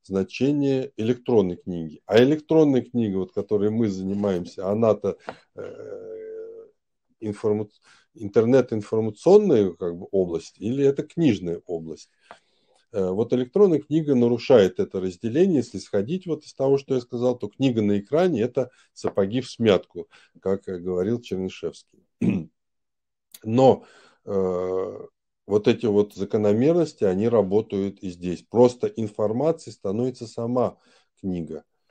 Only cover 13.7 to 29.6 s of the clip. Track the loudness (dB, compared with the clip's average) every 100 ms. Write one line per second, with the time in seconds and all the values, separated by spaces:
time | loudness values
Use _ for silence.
13.7 | 4 0 -2 2 2 2 0 6 6 6
14.7 | 2 -4 -2 -6 -6 -4 2 2 2 0
15.7 | -8 -4 -4 -2 -6 -6 -10 -10 -4 0
16.7 | 0 0 -4 -4 -4 -2 -2 -8 -2 0
17.7 | 2 2 0 0 0 0 0 -2 -2 -4
18.7 | _ _ -10 -6 -2 -2 -2 -6 -2 2
19.7 | 2 0 -14 -16 _ _ _ -4 -4 -4
20.7 | -8 -4 -2 -2 -4 -6 -6 -6 -8 -12
21.7 | -12 _ _ _ _ -2 -2 -6 _ _
22.7 | _ _ _ _ _ _ -14 -2 4 6
23.7 | 4 -2 -20 _ _ -6 -2 -2 -2 -4
24.7 | -4 -6 -10 -18 _ _ _ -2 0 2
25.7 | 0 0 0 0 -4 -4 0 2 2 2
26.7 | 2 0 0 -2 0 2 2 2 0 0
27.7 | -4 -6 -6 -14 -8 -8 -8 -4 4 4
28.7 | 2 -6 -4 -8 -4 -4 0 -2 -4